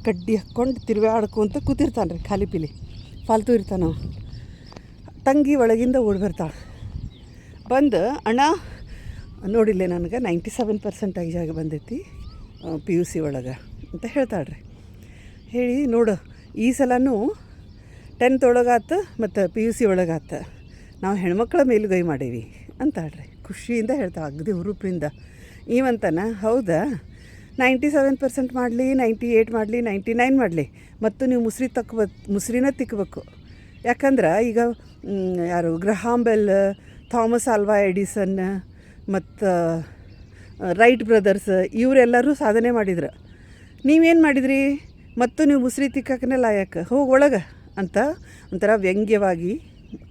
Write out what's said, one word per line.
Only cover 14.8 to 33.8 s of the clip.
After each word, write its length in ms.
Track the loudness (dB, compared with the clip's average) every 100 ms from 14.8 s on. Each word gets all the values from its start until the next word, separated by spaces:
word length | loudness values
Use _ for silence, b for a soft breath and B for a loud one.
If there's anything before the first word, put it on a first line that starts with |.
| B B B B B B -8
ಹೇಳಿ, 380 | -4 -2 0 2
"ನೋಡು 340 | 2 2 0 B B B -2
ಈ 140 | 0
ಸಲನೂ 640 | 2 2 4 2 2 -2 -4 B B B B B B B 0
ಟೆಂತ್ 260 | 2 4
ಒಳಗಾತು 800 | 4 4 4 2 0 -4 -4 -6
ಮತ್ತು 300 | -4 -2 -2
ಪಿ 100 | 0
ಯು 100 | -2
ಸಿ 120 | 2
ಒಳಗಾತು, 600 | 2 2 0 -4 -6 -14 -14 B B B B B
ನಾವು 140 | -4 -2
ಹೆಣ್ಮಕ್ಳ 440 | -2 -2 0 2
ಮೇಲುಗೈ 380 | 4 4 4 2
ಮಾಡೀವಿ" 520 | 0 -2 -6 -8 -12 B B -6
ಅಂತಾಳ್ರಿ. 600 | -4 -4 -8 -12 -20 -18
ಖುಷಿಯಿಂದ 480 | -16 -12 -4 -2 -2
ಹೇಳ್ತಾಳೆ, 420 | -2 -4 -6 -8 -6
ಅಗದಿ 140 | -4
ಹುರುಪಿಂದ. 520 | -4 -6 -6 -6 -4 -6 B B B B B -2
ಇವಂತಾನ, 500 | 0 0 0 0 -2 -4
"ಹೌದಾ, 720 | -4 0 0 0 0 -2 -6 -10 B B B B 0
ನೈಂಟಿ 320 | 2 2 2
ಸೆವೆನ್ 260 | 2 2 0
ಪರ್ಸೆಂಟ್ 380 | -2 -2 -4
ಮಾಡಲಿ, 400 | -4 -4 -2 0
ನೈಂಟಿ 320 | 2 0 0 2
ಏಟ್ 240 | 2 2
ಮಾಡಲಿ, 300 | 0 -2 -2
ನೈಂಟಿ 340 | -2 -4 -2
ನೈನ್ 240 | 0 4 4
ಮಾಡಲಿ, 320 | 2 0 -4 B B B
ಮತ್ತು 240 | -4 -2 0
ನೀವು 160 | 0
ಮುಸ್ರಿ 260 | 0 -2 -4
ತಕ್ಬ-, 640 | -4 -4 -2 -2 -4 -6
ಮುಸ್ರಿನ 340 | -4 -2 0 0
ತಿಕ್ಬೇಕು. 540 | 0 -4 -6 -6 -10 -16 -20 B B B B